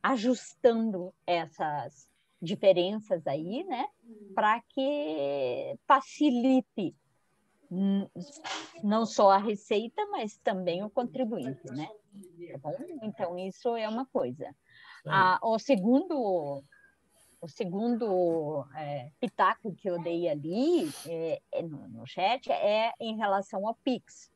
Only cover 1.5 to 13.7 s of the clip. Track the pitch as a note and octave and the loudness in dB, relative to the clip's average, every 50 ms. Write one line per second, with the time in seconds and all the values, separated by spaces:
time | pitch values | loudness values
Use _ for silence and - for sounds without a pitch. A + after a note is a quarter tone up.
1.5 | _ - E3 D#3 D3 C#3+ A#2+ - - - - _ _ _ _ _ _ _ F3 D#3+ | _ -6 -4 -4 -2 -4 -6 -8 -14 -18 -20 _ _ _ _ _ _ _ -6 -6
2.5 | G#3 - - F#3+ F#3 F3+ F3 F#3 G#3+ A3 G#3+ - F#3+ E3 - - C#3 D#3 D#3+ F3 | -4 4 6 6 6 6 2 0 -2 -6 -4 -4 -4 -4 -2 -4 -4 -4 -4 -6
3.5 | G#3+ C#4 F#4+ F#4+ C#4 A#3 D4 G#4+ _ _ _ A#3 A3 G#3 G#3 G3 F#3+ A3 G#3+ G#3+ | -6 -6 -6 -6 -4 -6 -6 -6 _ _ _ -20 -20 -20 -20 -6 -2 2 2 2
4.5 | A3 A#3 _ _ _ C4+ C4+ C#4 D4 D4 D4 D#4 D#4 D4+ C#4+ C#4 C#4+ C#4 C4 B3 | 2 0 _ _ _ -2 0 0 0 -2 -2 -4 -2 -2 -2 -2 0 0 -2 -2
5.5 | A#3+ C3+ - C3+ C#3+ - _ - C#4+ C#4+ - - - - D4+ D4 B3 A#3+ A#3 C4 | -2 -4 -6 -8 -10 -10 _ 4 4 4 4 -4 -2 2 2 4 4 4 4 4
6.5 | C4 C4 - _ _ - F#3+ D3 - _ _ _ _ _ _ _ _ _ _ _ | 4 4 2 _ _ -4 -4 -4 -6 _ _ _ _ _ _ _ _ _ _ _
7.5 | _ _ _ _ F3 F#3 G3 G3 G3 G3 F#3+ - _ - F3+ F3+ - - - - | _ _ _ _ -4 0 0 2 2 0 -2 -4 _ -14 -14 -14 -16 -14 -10 -10
8.5 | - - - - - - - G3+ G#3+ A3 A#3 G#3+ - - G#3 G3 G3 G3 G3+ A#3 | -8 -8 -10 -14 -12 -4 0 0 2 2 0 0 4 6 8 8 8 8 6 0
9.5 | G#3+ G#3 - - A3 G3+ A3+ A#3+ _ - G#4+ G4+ G4+ E4 A3+ G#3 - _ _ A#3 | -4 -4 -2 0 0 0 0 -2 _ -6 -4 -4 -4 -6 -6 -6 -8 _ _ -2
10.5 | G3+ F#3 F3+ F3 E3 F3+ G#3 G#3+ _ C4 B3 A#3+ - - C4 G#3+ A#3 F3+ B2 C3 | -2 0 -2 -2 -2 -2 -6 -4 _ -4 -4 -4 -4 -4 -2 -2 -2 -4 -4 -6
11.5 | C3+ - - - A#2+ C#3+ D#3 G3+ A3 - _ _ - G3+ F#3 F3+ E3+ E3+ F3 E3 | -8 -8 -12 -10 -8 -8 -8 -10 -12 -20 _ _ -20 -20 -20 -20 -18 -18 -16 -14
12.5 | - C#3+ - D3+ E3 G3+ D4 F4+ E4+ C4 A3 G#3+ G#3 - G3 E3+ F3 F3+ F#3 F#3+ | -14 -10 -8 -8 -8 -8 -8 -12 -12 -10 -10 -10 -6 -4 -4 -4 -4 -6 -8 -8
13.5 | - - - B3 | -10 -4 -4 -2